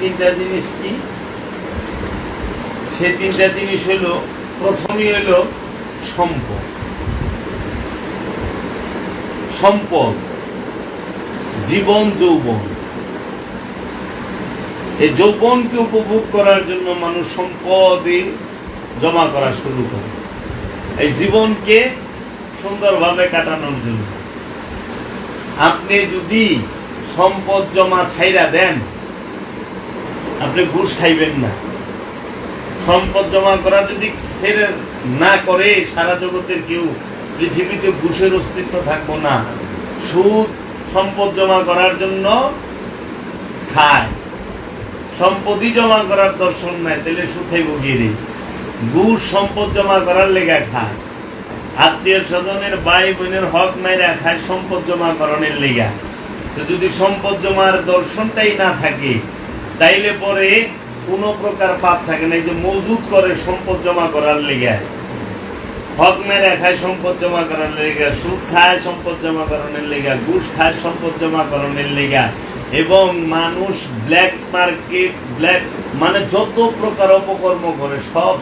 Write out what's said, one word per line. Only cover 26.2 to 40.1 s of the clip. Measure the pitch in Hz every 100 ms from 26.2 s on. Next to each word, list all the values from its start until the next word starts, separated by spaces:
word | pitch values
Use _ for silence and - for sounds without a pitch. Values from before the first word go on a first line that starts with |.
| 165 220 214 135 104 - - - - -
সম্পদ | 185 190 190 196 - 190
জমা | 190 185 170
ছাইরা | 156 185 185 160 160
দেন, | 180 135 104 - - - - - - - - - - - - - - -
আপনি | 135 160 160
ঘুষ | 170 190 -
খাইবেন | 165 160 151 143
না। | 110 95 - - - - - - - - - - - - 180
সম্পদ | 180 185 196 196
জমা | 196 196 190
করা | 190 196 196
যদি | 202 214 - - -
ছেড়ে | 190 214 202 170 - - 127 131
না | 180 190 190
করে | 180 202 196 160
সারা | 170 170 175
জগতের | 180 180 180 170 160
কেউ, | 170 165 131 - - - 147
পৃথিবীতে | 170 160 185 202 190 143
ঘুষের | 165 165 190 185
অস্তিত্ব | - 190 185 180 147
থাকবো | 151 151 151 147
না। | 127 113 - - - - -
সুদ | -